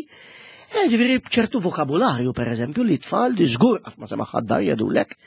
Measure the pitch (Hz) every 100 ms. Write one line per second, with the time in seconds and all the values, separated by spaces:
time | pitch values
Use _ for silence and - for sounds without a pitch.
0 | - - - - - - - 440 349 226
1 | 247 254 - 240 220 247 175 160 139 160
2 | 247 123 123 120 117 117 120 185 233 143
3 | - 196 247 226 147 117 247 196 - -
4 | 104 107 110 120 110 135 175 - 101 -
5 | - -